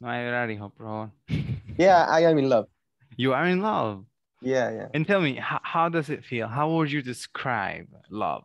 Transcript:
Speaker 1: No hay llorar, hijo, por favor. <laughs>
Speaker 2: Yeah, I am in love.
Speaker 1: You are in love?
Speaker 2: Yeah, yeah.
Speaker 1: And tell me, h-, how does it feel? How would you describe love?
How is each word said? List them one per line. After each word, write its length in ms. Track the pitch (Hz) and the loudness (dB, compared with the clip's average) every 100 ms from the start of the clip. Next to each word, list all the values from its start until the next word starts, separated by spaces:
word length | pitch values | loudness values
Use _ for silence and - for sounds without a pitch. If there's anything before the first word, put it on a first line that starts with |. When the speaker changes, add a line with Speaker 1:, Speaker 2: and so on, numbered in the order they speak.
Speaker 1:
No 80 | 123 | -6
hay 160 | 120 | -4
llorar, 240 | 120 123 120 | -2 -2 -2
hijo, 180 | 107 101 - | -4 -10 -12
por 100 | 110 | -10
favor. 240 | 107 110 - - | -8 -8 -14 -6
<laughs> 480 | - - - - - | -4 -2 -6 -6 2
Speaker 2:
Yeah, 260 | 180 180 160 | 6 6 6
I 120 | 160 | 4
am 180 | 165 156 | 6 4
in 100 | 135 | 4
love. 180 | 120 92 _ _ _ _ - | 2 2 _ _ _ _ -2
Speaker 1:
You 160 | 127 | 0
are 120 | 131 175 | 2 2
in 140 | 180 | 2
love? 440 | 214 208 113 98 95 _ _ _ | 0 0 -2 -4 -12 _ _ _
Speaker 2:
Yeah, 300 | 127 131 117 | -2 0 0
yeah. 180 | 110 - | -2 -4
Speaker 1:
And 100 | 151 160 | -2 2
tell 140 | 202 | 2
me, 180 | 156 120 | 2 -2
h-, 60 | - 143 | -4 -6
how 260 | - 170 170 | -4 0 0
does 200 | 165 143 | 0 -4
it 160 | 147 | -6
feel? 220 | - 120 113 | -6 -6 -4
How 220 | 123 151 | -2 0
would 200 | 165 151 | 2 0
you 120 | 147 | -2
describe 840 | 127 120 - - 135 117 95 82 - - _ | -4 -8 -10 -6 -2 -2 -2 -6 -14 -20 _
love? 340 | 104 90 60 | -4 -4 -4